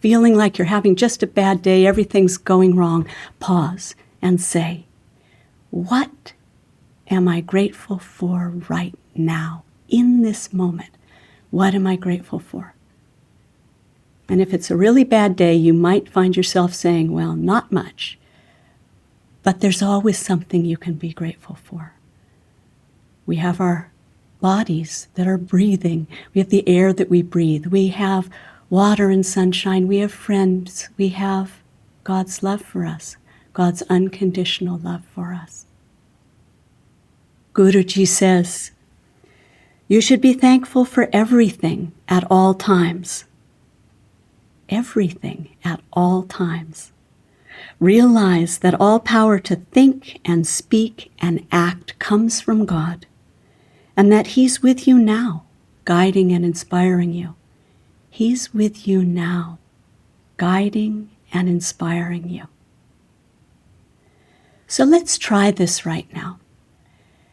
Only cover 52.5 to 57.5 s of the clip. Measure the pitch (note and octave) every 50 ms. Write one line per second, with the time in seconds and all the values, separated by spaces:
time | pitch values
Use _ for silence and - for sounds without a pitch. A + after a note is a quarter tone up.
52.5 | A3 A3 G#3 F#3 F3 D#3+ D#3+ E3+ F3 - - _ _ _ _ _ _ _ _ _
53.5 | _ _ _ _ _ _ _ _ _ F#3+ G3+ G3+ G#3+ G#3+ G#3+ - - C4 C4 B3
54.5 | - - - B3+ B3+ B3+ - C4 C4 B3 A3+ G#3+ G#3+ A3+ A#3+ A3+ E3 D#3+ - _
55.5 | _ _ _ _ _ _ _ - F3 F3 F#3 F#3+ F#3+ G3 F#3+ F3+ F3+ F3 F3 E3+
56.5 | E3 - - - F3+ F3+ F3+ F#3 F3+ F3+ F3 E3+ E3+ F3 F3+ E3 - _ _ _